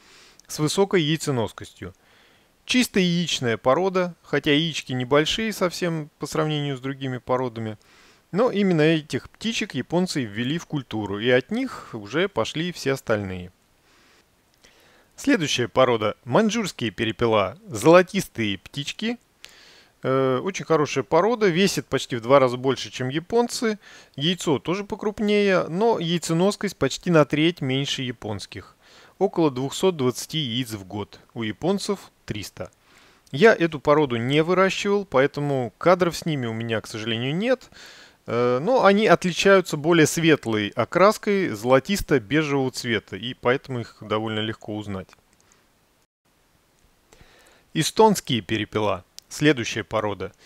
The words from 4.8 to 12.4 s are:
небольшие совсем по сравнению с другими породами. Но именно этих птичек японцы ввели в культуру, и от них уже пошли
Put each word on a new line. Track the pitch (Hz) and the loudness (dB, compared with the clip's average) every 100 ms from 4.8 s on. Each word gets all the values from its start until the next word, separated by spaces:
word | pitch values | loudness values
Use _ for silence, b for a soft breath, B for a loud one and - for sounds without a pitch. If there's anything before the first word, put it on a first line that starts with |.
| - | -6
небольшие | 127 123 143 151 - 220 | -4 2 2 2 -2 -4
совсем | 196 180 - 180 165 151 _ | -2 -4 -2 -4 -4 -8 _
по | 147 | -6
сравнению | 156 156 151 143 131 | -2 -2 -2 -4 -6
с | |
другими | 135 139 135 127 | -8 -8 -6 -8
породами. | - 127 127 113 110 104 b b b b _ | -4 -2 -2 -6 -8 -10 b b b b _
Но | 170 247 | -2 0
именно | 196 196 170 | 2 2 4
этих | 151 160 147 131 - | 4 2 -2 -6 -8
птичек | _ 214 226 214 | _ -6 -4 -4
японцы | 135 120 170 180 156 | -6 -4 -2 -2 -2
ввели | 117 101 120 165 | -4 -4 -4 -4
в | - | -6
культуру, | 147 127 110 101 101 | -8 -6 -6 -4 -2
и | 117 | 2
от | 127 - | 2 2
них | 226 262 - - | -4 -6 -10 -14
уже | 117 101 139 196 | -14 -6 -4 -2
пошли | - | -2